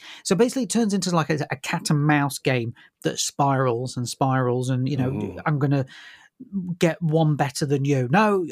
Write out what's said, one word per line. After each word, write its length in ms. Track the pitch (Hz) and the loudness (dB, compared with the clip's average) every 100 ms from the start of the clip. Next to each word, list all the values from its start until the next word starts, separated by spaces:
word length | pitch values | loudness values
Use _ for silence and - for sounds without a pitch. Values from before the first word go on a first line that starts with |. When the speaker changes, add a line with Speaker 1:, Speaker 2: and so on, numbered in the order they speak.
| - - | -14 -8
Speaker 1:
so 120 | - 185 | 0 2
basically 280 | 247 269 | 2 0
it 80 | 196 | -2
turns 200 | 226 220 | 0 0
into, 240 | 196 180 170 | 0 0 0
like, 140 | 147 | 0
a, 160 | 147 151 | -2 -4
a 40 | 135 | -6
cat 360 | - 165 - | -6 -4 0
and 120 | 147 | 2
mouse 360 | 151 147 143 - | 4 2 2 -2
game 340 | 139 127 117 - - _ | -2 0 -2 -10 -20 _
that 160 | 156 - | -6 -4
spirals 760 | - - 139 135 131 117 127 127 | -4 0 2 2 2 0 -4 -6
and 140 | 120 | -6
spirals 600 | - 135 131 123 127 127 | -2 0 2 2 0 0
and, 180 | 127 131 | -2 0
you 80 | 139 | -2
know, 140 | 131 | -2
Speaker 2:
Ooh. 280 | 107 104 - 156 | -2 -6 -6 -2
Speaker 1:
"I'm 140 | 143 | 0
gonna 260 | 139 139 131 - - - - - - 190 180 170 | 2 0 -2 -10 -20 -20 -20 -20 -10 -8 -6 0
get 200 | 170 156 | 0 0
one 360 | 165 160 156 143 | 0 2 2 2
better 280 | 139 - 139 | -2 -2 -2
than 180 | 143 139 | 0 2
you. 220 | 135 123 | 0 2
No, 380 | 185 214 196 160 | 2 2 2 -2